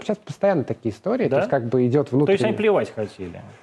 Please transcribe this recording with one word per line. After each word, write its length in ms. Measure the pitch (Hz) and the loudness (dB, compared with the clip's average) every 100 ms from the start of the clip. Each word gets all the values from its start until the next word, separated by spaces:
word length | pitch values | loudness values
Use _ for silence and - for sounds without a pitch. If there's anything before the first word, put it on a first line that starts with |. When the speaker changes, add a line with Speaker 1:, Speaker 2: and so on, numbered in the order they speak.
| - | -4
Speaker 1:
щас 120 | 208 | -6
постоянно 460 | - - 202 180 | -8 -2 0 2
такие 300 | 120 107 113 | -2 -4 -6
истории, 320 | 101 185 247 165 | -6 -4 0 0
то 60 | |
Speaker 2:
Да? 60 | 135 | 0
Speaker 1:
есть 120 | 180 | 0
как 160 | 143 117 | 0 0
бы 180 | 127 123 | 2 2
идет 240 | 143 139 | 2 2
Speaker 2:
То 60 | 131 | 2
есть 280 | 147 196 | 4 4
они 100 | 117 | 2
Speaker 1:
внутренняя 0 | 110 | 0
Speaker 2:
плевать 340 | 208 185 110 - | 2 2 0 -4
хотели, 460 | 104 - 90 90 101 104 | -8 -8 -12 -12 -18 -20